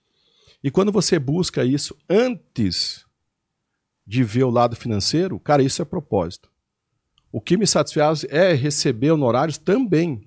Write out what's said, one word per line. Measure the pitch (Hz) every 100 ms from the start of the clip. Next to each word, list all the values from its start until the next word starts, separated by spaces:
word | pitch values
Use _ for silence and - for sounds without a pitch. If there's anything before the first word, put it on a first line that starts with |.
| _ _ _ _ _ _
E | 135
quando | 185 202
você | 196 - 175
busca | 127 170 175 147 123
isso | 143 - - -
antes | 196 254 214 _ - 95 - - - _ _ _ _ _ _ _ _ _ _ -
de | 117
ver | 113 117
o | 131
lado | 120 120 117
financeiro, | 123 104 - 156 185 98
cara, | - 143
isso | 131 -
é | 165
propósito. | 180 - 101 85 - _ _ _ _ _ _ _ _ _
O | 117
que | - 185
me | 202
satisfaz | 175 147 156 151 156 -
é | 147 190
receber | 143 147 - 151 113 143
honorários | 160 127 120 160 -
também, | - 226 240 156 170 113